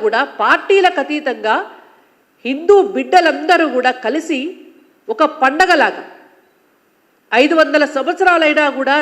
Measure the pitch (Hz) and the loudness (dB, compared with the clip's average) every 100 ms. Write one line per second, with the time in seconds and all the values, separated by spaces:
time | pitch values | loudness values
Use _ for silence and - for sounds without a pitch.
0 | 214 226 277 - 220 302 - 392 370 349 | 0 -2 -2 -2 0 0 2 2 2 0
1 | 277 302 294 226 214 254 - - - _ | -4 -6 -6 -6 -4 -4 -4 -14 -20 _
2 | _ _ _ _ 233 269 339 403 320 - | _ _ _ _ -8 -4 4 4 4 -2
3 | 254 370 339 277 311 339 311 247 254 254 | 2 2 2 0 0 0 0 0 -2 -2
4 | 220 294 311 277 294 381 - _ _ _ | -4 -4 -4 -6 -6 -12 -20 _ _ _
5 | - 220 311 - 262 294 370 330 233 - | -10 -2 -2 2 0 2 2 2 2 -2
6 | - - - _ _ _ _ _ _ _ | -14 -20 -20 _ _ _ _ _ _ _
7 | _ _ _ 220 294 320 302 302 285 285 | _ _ _ 2 2 0 0 -2 -2 -2
8 | 262 349 370 339 311 302 294 262 262 285 | -6 0 2 2 2 2 0 -2 -2 0